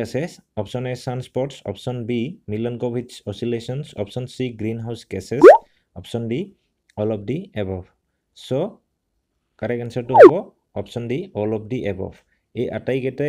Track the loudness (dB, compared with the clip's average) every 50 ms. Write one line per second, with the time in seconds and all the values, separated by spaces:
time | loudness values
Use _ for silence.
0 | -2 -2 -2 -4 -4 -4 -8 -14 -20 _ -6 -6 -6 -4 -4 -6 -4 -4 -6 -6
1 | -6 -6 -6 -6 -8 -6 -4 -4 -4 -4 -6 -10 -8 -8 -8 -6 -6 -6 -6 -6
2 | -4 -2 -2 -2 -2 -4 -6 -12 -10 -6 -6 -4 -2 -4 -4 -4 -4 -4 -4 -4
3 | -6 -8 -14 -12 -10 -8 -6 -4 -4 -4 -4 -4 -4 -6 -8 -8 -8 -10 -6 -6
4 | -6 -6 -6 -8 -8 -8 -6 -4 -4 -4 -4 -4 -4 -4 -4 -4 -6 -8 -10 -10
5 | -10 -8 -8 -8 -6 -4 0 8 10 10 10 10 4 _ _ _ _ _ -20 -18
6 | -16 -10 -8 -6 -4 -4 -4 -6 -6 -8 -12 _ _ _ _ _ _ _ -6 -4
7 | -2 -2 -2 -4 -4 -6 -6 -6 -8 -10 -6 -6 -4 -4 -4 -8 -8 -14 _ _
8 | _ _ _ _ _ _ _ -20 -8 -4 -4 -2 -4 -4 -8 -14 _ _ _ _
9 | _ _ _ _ _ _ _ _ _ _ _ -8 -6 -4 -4 -4 -4 -6 -6 -6
10 | -4 2 10 12 12 12 12 8 -4 -8 _ _ _ _ -8 -8 -8 -6 -6 -8
11 | -4 -4 -4 -4 -4 -6 -4 -2 -2 -2 -2 -4 -4 -6 -6 -4 -2 -4 -4 -4
12 | -6 -10 -10 -14 _ _ _ _ _ _ -6 -4 -2 0 -2 -2 -2 -2 -2 0
13 | -2 -4 -2 -2 -2